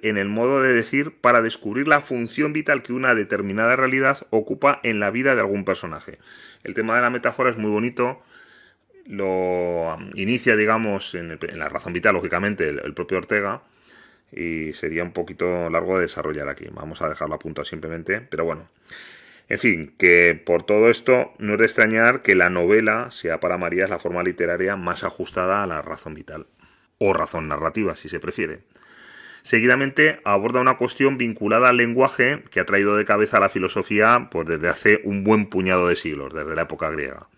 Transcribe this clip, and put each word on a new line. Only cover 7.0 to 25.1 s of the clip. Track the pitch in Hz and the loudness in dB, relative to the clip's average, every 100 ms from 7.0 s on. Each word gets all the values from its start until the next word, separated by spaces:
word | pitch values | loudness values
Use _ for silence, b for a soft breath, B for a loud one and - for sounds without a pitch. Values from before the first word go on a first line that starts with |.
la | 120 | 2
metáfora | 123 123 - 127 | 0 -2 0 -2
es | 113 | 0
muy | 107 | -2
bonito. | 104 120 123 123 131 b b b b b b _ 381 330 | 0 -2 -2 -4 -4 b b b b b b _ _ -14
Lo, | 101 95 92 90 90 87 85 82 80 | -6 -2 -2 0 -2 -2 -4 -4 -6
um, | 92 82 | -10 -6
inicia, | 98 123 131 107 | -2 0 2 4
digamos, | 107 113 110 98 - 87 | 4 2 0 -4 -6 -10
en | 85 | -10
el, | 80 - | -10 -10
en | 82 | -8
la | 76 | -8
razón | 78 - | -8 -8
vital, | 87 107 | -2 2
lógicamente, | 92 87 87 101 95 78 | 2 0 -2 -2 -2 -2
el, | 73 | -4
el | 73 | -8
propio | 73 87 92 | -8 -4 -4
Ortega, | - 104 101 110 _ b b b b b _ | -2 -2 -2 -6 _ b b b b b _
y | - 85 80 78 | -10 -6 -6 -8
sería | 76 82 82 | -8 -6 -6
un | 87 | -6
poquito | 87 85 - 90 87 85 | -6 -8 -6 -4 -2 -2
largo | 85 87 92 | -2 0 0
de | |
desarrollar | 85 - 76 76 71 | -2 -4 -6 -6 -8
aquí. | 69 - | -10 -14
Vamos | 73 78 85 | -14 -14 -8
a | 80 | -8
dejarlo | 78 76 78 | -6 -6 -8
apuntado | 80 76 | -8 -10
simplemente, | 73 78 80 82 82 104 | -10 -10 -10 -8 -6 -6
pero | 127 80 | -6 -6
bueno. | 82 82 87 _ B B B B B B - | -4 -6 -12 _ B B B B B B -6
En | 110 | -2
fin, | 120 85 73 - | 0 0 -4 2
que | 87 87 85 80 - | 6 8 6 4 0
por | 85 | 0
todo | - 104 113 | 2 4 4
esto | 113 - 123 - - | 4 2 2 0 -6
no | 104 | -4
es | 107 | 2
de | 110 | 2
extrañar | - 110 110 117 131 | 4 4 6 4 4
que | - 92 | 2 4
la | 90 | 4
novela | 90 87 107 107 113 127 | 2 4 4 4 0 -4
sea | - 85 80 | -8 -6 -2
para | 90 90 | -2 -2
Marías | 87 87 95 | -2 -2 -2
la | 87 | -2
forma | 87 87 | -4 -2
literaria | 90 87 85 87 95 95 | -2 -2 -2 0 -2 -2
más | 90 85 | -4 -4
ajustada | 95 | -6